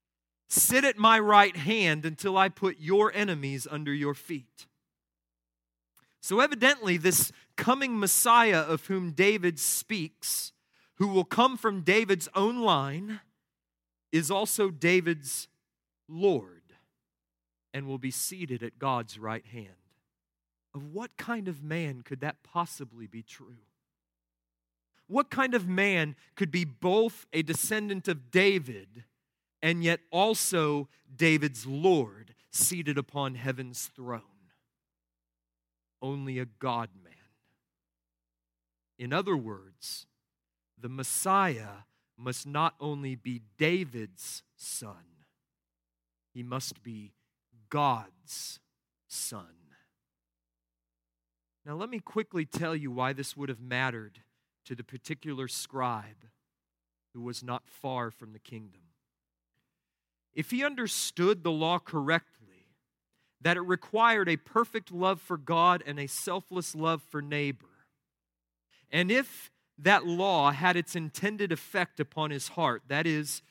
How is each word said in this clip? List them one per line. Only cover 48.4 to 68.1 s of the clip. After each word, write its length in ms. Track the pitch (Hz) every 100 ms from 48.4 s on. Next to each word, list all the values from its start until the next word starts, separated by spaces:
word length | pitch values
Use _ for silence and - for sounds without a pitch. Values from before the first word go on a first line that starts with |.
| - - _ _ _ _ -
son. 500 | - - 107 85 82 76 _ _ _ _ _ _ _ _ _ _ _ _ _ _ _ _ _ _ _
Now, 120 | 147 156
let 160 | 226
me 80 | 226
quickly 460 | - 220 214 180 147
tell 300 | - 165 160
you 140 | 143
why 240 | 123 127
this 240 | 139 135 143
would 120 | 139
have 100 | 117
mattered 640 | 127 123 131 117 107 - _ _ _ _ -
to 80 |
the 100 | 123
particular 640 | 117 127 - 143 156 131 127
scribe 800 | - - 131 123 113 107 107 110 _ _ _ _ _ _ _ _
who 80 | 123
was 220 | 120 120
not 240 | 123 123 _
far 420 | - 135 127 113
from 240 | - 110
the 60 | 107
kingdom. 420 | - 113 107 92 82 _ _ _ _ _ _ _ _ _ _ _ _ _ _
If 160 | - 156
he 160 | 247 294
understood 800 | 262 226 - - - 180 202
the 80 | 165
law 260 | 156 160 175
correctly, 720 | - 156 139 165 - _ _ _ _ _ _ _ _ _ _ _
that 160 | 156 175
it 40 |
required 680 | 180 180 - 214 233 220 175
a 80 | 156
perfect 540 | - 226 233 220 -
love 280 | 175 185 190
for 160 | - 170
God 480 | 139 165 175 180 143
and 140 | 147
a 80 | 139
selfless 680 | - - 180 - 180 165 156
love 260 | 160 160
for 200 | - 151
neighbor, 640 | 143 147 143 127 - _ _ _ _